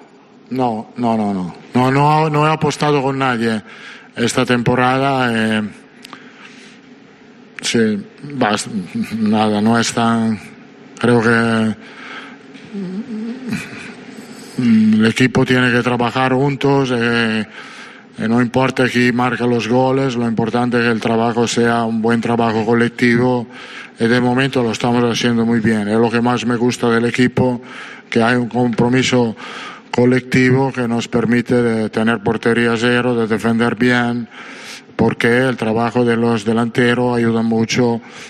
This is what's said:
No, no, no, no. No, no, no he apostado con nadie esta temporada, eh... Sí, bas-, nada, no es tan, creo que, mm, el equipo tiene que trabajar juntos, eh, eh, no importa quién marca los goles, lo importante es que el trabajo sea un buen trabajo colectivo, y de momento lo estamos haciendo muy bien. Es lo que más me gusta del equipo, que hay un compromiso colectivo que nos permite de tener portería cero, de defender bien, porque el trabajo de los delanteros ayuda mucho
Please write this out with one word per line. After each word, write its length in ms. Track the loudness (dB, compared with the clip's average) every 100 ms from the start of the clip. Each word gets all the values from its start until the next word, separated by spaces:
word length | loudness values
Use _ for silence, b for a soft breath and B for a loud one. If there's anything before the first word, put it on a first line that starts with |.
| -20 -20 -20 -20 -10
No, 420 | -4 -2 -4 -8 -4
no, 200 | -2 0
no, 160 | -2
no. 220 | -4 -6 -10 -4
No, 180 | 0 2
no, 380 | 4 4 4 2
no 180 | 2 0
he 40 |
apostado 500 | 0 -2 0 0 0
con 160 | 0 -2
nadie 440 | -2 0 -2 -2 -6 B B B B -4
esta 280 | -2 0 0
temporada, 840 | 0 2 2 2 2 0 0 0
eh... 280 | 0 0 0 -4 -10 -20 -20 B B B B B B B B -20 -20 -20 -20 -20 -20 -20 -12
Sí, 440 | -4 0 0 -2 -6 -16 -12
bas-, 340 | -2 0 0 -4 -8 -8 -8 -6 -2
nada, 440 | 0 2 2 2
no 180 | 2 2
es 140 | 0
tan, 440 | 0 0 0 0 -4 B B -20 -20 -20 -6
creo 220 | 0 2
que, 540 | 4 2 2 0 0 -4 B B B B B B -20 -20 -14 -10 -8 -8 -8 -8 -8 -10 -8 -8 B B B -18 -18 -20 -18 -20 -12 -2
mm, 360 | 4 4 6 4
el 40 | 4
equipo 400 | 2 2 2 2
tiene 260 | 2 2
que 100 | 2
trabajar 520 | 0 0 0 0 0
juntos, 580 | 2 0 0 2 2 2
eh, 520 | 0 0 0 0 -2 -4 B B B B B B -8
eh, 100 | 0
no 140 | 2
importa 460 | 2 2 0 0 0
quién 260 | 2 2 2
marca 300 | 0 0 0
los 220 | 0 2
goles, 480 | 2 2 2 0 -2
lo 120 | -2
importante 500 | -2 -2 0 0 0
es 60 |
que 80 | 0
el 100 | 0
trabajo 460 | 0 0 0 0 0
sea 360 | 2 2 2 0
un 160 | -2
buen 200 | 0 0
trabajo 440 | 0 0 2 0 2
colectivo, 840 | 2 2 2 2 4 2 0 -4 B B B B -4
y 80 | 2
de 120 | 2
momento 440 | 2 2 0 0
lo 80 | 0
estamos 320 | 0 0 2
haciendo 420 | 2 0 0 0 2
muy 140 | 2
bien. 280 | 2 0 0
Es 100 | 2
lo 120 | 2
que 120 | 2
más 240 | 0 0 0
me 100 | 0
gusta 340 | 0 0 0
del 160 | 2 0
equipo, 560 | 2 0 2 0 -2 B B B B B
que 120 | 0
hay 140 | 2 2
un 140 | 0
compromiso 840 | 0 0 2 2 2 2 2 0 -2 B B B B B
colectivo 800 | 2 4 2 0 2 4 4 0
que 160 | -2 -2
nos 200 | -2 -2
permite 540 | -2 2 0 2 2
de 280 | 2 0 -2
tener 300 | 0 0 0
portería 500 | 0 0 0 2 2 2
cero, 380 | 2 2 0 0
de 120 | 0
defender 480 | 0 0 0 0 2
bien, 520 | 2 2 0 -4 -8 B B B B B B 0
porque 520 | 0 2 2 2 2
el 100 | 0
trabajo 480 | -2 0 0 0 0
de 100 | 2
los 300 | 0 0 0
delanteros 720 | 0 0 0 2 2 0 0
ayuda 240 | 0 0
mucho 600 | 0 0 0 0 0 0 B B B